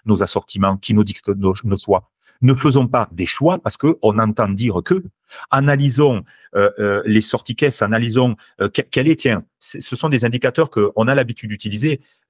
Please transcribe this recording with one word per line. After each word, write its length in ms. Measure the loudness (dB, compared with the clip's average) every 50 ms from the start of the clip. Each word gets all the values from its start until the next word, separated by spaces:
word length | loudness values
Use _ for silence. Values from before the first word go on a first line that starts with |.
| -2
nos 180 | 0 0 2
assortiments, 540 | 0 0 -2 -4 -4 -4 -4 -2 0 0 -2
qui 180 | -2 -2 0 2
nous 100 | 2 2
dictent 240 | 0 -4 -6 -4 -4
nos, 260 | -4 0 0 -2 -2 -2 -2
nos 120 | -4 -4
choix. 340 | -2 0 0 0 0 -2 _ _ _ _ _ _ _
Ne 120 | 2 2 4
faisons 320 | 4 2 2 2 2 2
pas 220 | 2 0 -2 -2 -4
des 140 | -6 -6 -6
choix 320 | -6 -4 0 0 0 0 0
parce 180 | -4 -6 -4
que 220 | 0 0 0 0 2
on 160 | 0 2 2 2
entend 300 | 0 0 0 0 -2 -2
dire 320 | -2 -2 -2 -2 -2 -2 -2
que. 180 | 0 -2 -2 -2 -6 -16 _ _ _ -20 -20 -4 -2
Analysons, 720 | 0 2 2 2 2 2 2 2 4 4 4 4 2 0 -4 -10 _ _ _ _ 0
euh, 160 | 2 2 2 2 0
euh, 240 | -2 0 0 0 0
les 160 | 2 2 2
sorties 360 | 2 0 -2 -4 -6 -8 -2
caisses, 260 | 0 0 0 0 0
analysons, 540 | 0 0 0 0 -2 0 2 2 2 2 0 -4 _ _ _ -4
euh, 80 | -4 -2
que-, 140 | -2 -4
quel 260 | -4 -2 -2 0 2 2
est, 80 | 2
tiens, 280 | 2 0 0 -2 -2 -4 _ _ _
c'est, 220 | -10 -10 -8 -6
ce 160 | -6 -6 -4
sont 120 | -4 -2 0
des 160 | 0 0 0
indicateurs 460 | 0 0 -2 -2 0 0 0 -2 0
que 220 | 0 0 0 0 0
on 120 | 0 0 0
a 60 | 0
l'habitude 360 | -2 -4 -6 -8 -10 -10 -12
d'utiliser, 500 | -10 -10 -8 -8 -6 -4 -2 -2 -2 -4 _ _ _ _ _